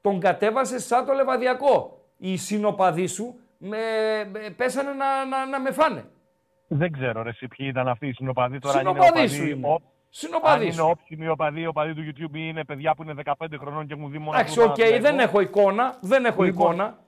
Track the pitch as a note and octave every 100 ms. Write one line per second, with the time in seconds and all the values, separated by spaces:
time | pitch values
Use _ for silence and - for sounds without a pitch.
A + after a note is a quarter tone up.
0 | G3+ G3 F#3 F3 G#3 A3+ B3+ B3 - A#3+
1 | B3+ C4+ C4 B3+ B3+ B3+ C#4+ G3 - -
2 | _ _ F#3 F#3 - G#3 G#3 G3+ F#3 E3
3 | F#3 - A#3 B3 _ _ F#3 G#3+ A3+ A3
4 | A3 G#3+ G3+ G#3 G#3+ E3+ B3 G#3+ C#4 C4+
5 | C4+ C4+ C4 C4+ C4 C4+ C4 B3+ D#4 E3+
6 | - _ _ _ _ _ _ C#3+ F3 D3
7 | B2+ A2+ A2+ A2+ B2 - C3+ B2+ B2+ A#2+
8 | D3 B2 C3 B2+ B2 C3+ C#3 C#3 C3+ F#3
9 | F3+ E3 - C#3+ C#3+ C#3 C#3 E3 _ _
10 | _ - D#4 E4 D#4 C4+ G3+ E3 D#3+ E3+
11 | _ D#3+ D#3+ D#3 D#3 D3+ E3 D#3 D3+ D#3
12 | D#3 C#3 E3 D3 D#3+ D#3+ C#3+ C#3+ D#3 D3+
13 | D#3 C#3+ C#3+ C#3+ E3 D3 C#3+ D3 D3+ D3
14 | D3 D3 D3+ A#3 - A#3+ A3+ - A3+ A#3
15 | C4+ C#4 A3 G3+ G3 G3 G3+ G3 B3+ B3+
16 | F#3 C4 A#3+ G3 F#3 F3+ F3 E3+ G#3 -